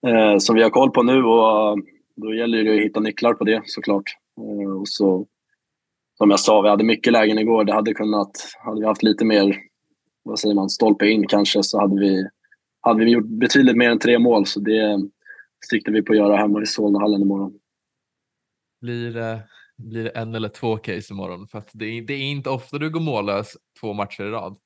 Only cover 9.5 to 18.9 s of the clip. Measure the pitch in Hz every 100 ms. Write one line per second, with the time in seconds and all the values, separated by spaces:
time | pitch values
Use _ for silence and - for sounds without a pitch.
9.5 | 98 - _ _ _ _ _ - 107 107
10.5 | 101 95 - 110 104 104 110 98 104 101
11.5 | 104 98 107 101 98 101 95 98 _ _
12.5 | _ _ _ 120 110 110 117 107 110 127
13.5 | 139 127 120 120 113 113 120 120 113 98
14.5 | - 101 110 107 101 98 _ _ - -
15.5 | _ - 113 - 107 - 107 101 104 104
16.5 | 104 107 - 104 101 107 98 98 98 98
17.5 | - _ _ _ _ _ _ _ _ _
18.5 | _ _ _ 120